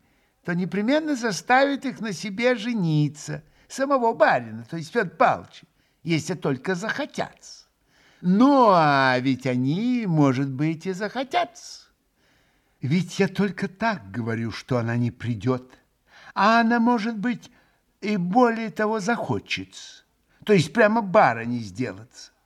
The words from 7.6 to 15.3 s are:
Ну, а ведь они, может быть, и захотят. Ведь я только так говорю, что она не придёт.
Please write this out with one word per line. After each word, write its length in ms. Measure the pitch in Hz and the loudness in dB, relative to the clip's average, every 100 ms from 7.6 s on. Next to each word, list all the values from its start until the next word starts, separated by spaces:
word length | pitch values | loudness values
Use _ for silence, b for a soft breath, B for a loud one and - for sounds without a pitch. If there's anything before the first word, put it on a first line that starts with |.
| _ _ b b b b | _ _ b b b b
Ну, 480 | 175 190 262 277 233 | 0 4 6 6 6
а 460 | 180 151 139 135 127 | 6 6 4 4 2
ведь 280 | 127 127 135 | 0 0 0
они, 580 | 123 131 170 240 247 208 | 0 0 0 -2 -2 0
может 420 | 160 139 127 139 | 4 4 2 -2
быть, 360 | 131 156 165 190 | -2 -4 -4 -6
и 80 | |
захотят. 640 | 185 208 240 269 349 339 - - - _ _ _ _ _ _ _ _ _ _ | -6 -6 -6 -4 -2 -4 -8 -20 -20 _ _ _ _ _ _ _ _ _ _
Ведь 380 | 131 175 180 - | -2 -2 -2 -2
я 80 | 190 | -2
только 400 | 190 208 - 196 | 0 -4 -2 -8
так 440 | - 226 185 98 | -4 -4 -4 -8
говорю, 400 | 107 113 113 113 | -8 -6 -4 -6
что 260 | - - 123 | -10 -4 -2
она 180 | 113 120 | 0 -2
не 140 | 120 | -2
придёт. 640 | - 110 | -4 -6